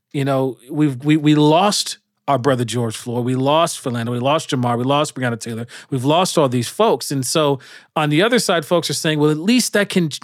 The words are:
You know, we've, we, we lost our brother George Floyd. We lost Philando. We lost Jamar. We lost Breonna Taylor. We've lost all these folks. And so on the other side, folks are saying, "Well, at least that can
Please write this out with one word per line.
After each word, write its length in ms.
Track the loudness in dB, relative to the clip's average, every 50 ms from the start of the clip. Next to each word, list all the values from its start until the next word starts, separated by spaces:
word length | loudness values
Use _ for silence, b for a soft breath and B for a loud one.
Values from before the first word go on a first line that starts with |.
| _ _ -6
You 120 | -4 -2
know, 320 | 0 0 0 0 -2 -4 _ _ -10
we've, 340 | -2 0 0 0 0 -2 0
we, 120 | 2 2
we 180 | 4 4 4 4
lost 640 | 6 6 6 6 4 4 2 0 0 -4 -6 -8 -14 _ _ _ _ -4 -2
our 100 | -2 0
brother 260 | 2 0 0 0 -2
George 320 | -4 -2 -4 -4 -4 -4
Floyd. 280 | -8 -8 -8 -6 -4 -2
We 100 | -2 -2
lost 480 | 0 0 2 4 4 4 2 0 -4 -6
Philando. 280 | -6 -4 -4 -4 -4
We 100 | -4 -2
lost 300 | 0 0 0 0 -2 -2
Jamar. 280 | -4 -2 0 0 0 0
We 60 | 0
lost 320 | 0 0 0 0 -2 -4
Breonna 240 | -4 -4 -4 -4 -4
Taylor. 260 | -8 -10 -10 -10 -10 -12 B B B B
We've 140 | -6 -4 0
lost 340 | 2 2 2 2 2 2 2
all 100 | 2 2
these 200 | 2 0 -2 -2
folks. 420 | -2 0 2 2 2 0 -2 -4
And 160 | -4 -4 -4
so 320 | -2 -2 0 0 0 0 -2 B B B B B B B
on 120 | -4 -2 0
the 140 | 2 2 2
other 160 | 2 2 0
side, 260 | 0 2 0 -2 0
folks 240 | 0 0 0 0 -2
are 60 | -6
saying, 240 | -4 -2 -2 0 2
"Well, 140 | 2 2 2
at 40 |
least 360 | 0 0 0 2 2 2 0 0
that 160 | 0 0 0
can 220 | 0 -2 -2 -2 -4 -6